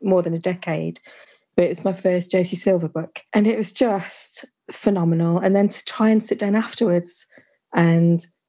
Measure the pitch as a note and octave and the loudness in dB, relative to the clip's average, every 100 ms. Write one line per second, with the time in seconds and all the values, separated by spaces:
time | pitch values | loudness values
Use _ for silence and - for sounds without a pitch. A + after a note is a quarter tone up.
0 | G3 F#3 E3+ E3 F#3 F3+ F3+ D#3+ E3 E3+ | 0 2 0 -2 -4 -4 -4 -4 -6 -8
1 | - - - _ _ - E3+ E3+ G3 F3+ | -16 -20 -20 _ _ 0 0 0 -4 -2
2 | F#3+ F3+ F3 F#3 F3+ F3 G3 F3+ D#3+ D#3+ | -2 -2 0 -2 0 -2 0 0 -2 -8
3 | E3 - - G#3 G#3+ A3 - - A#3+ G3 | -10 -14 -4 0 2 0 -2 0 0 0
4 | - - - - - _ - - G#3 F#3+ | -6 -10 -10 -12 -16 _ -20 -4 0 2
5 | E3 E3 E3+ F3 F#3+ G3+ G3+ - - - | 2 2 2 2 2 2 2 -2 -8 0
6 | A3 A3 G#3+ G3+ G#3 G#3+ A3 - A3 F3 | 4 4 2 -2 0 0 -2 -2 2 0
7 | F3 - - _ _ _ - - E3+ E3+ | -2 -10 -12 _ _ _ -6 2 4 4
8 | E3+ E3+ - _ | 4 2 -2 _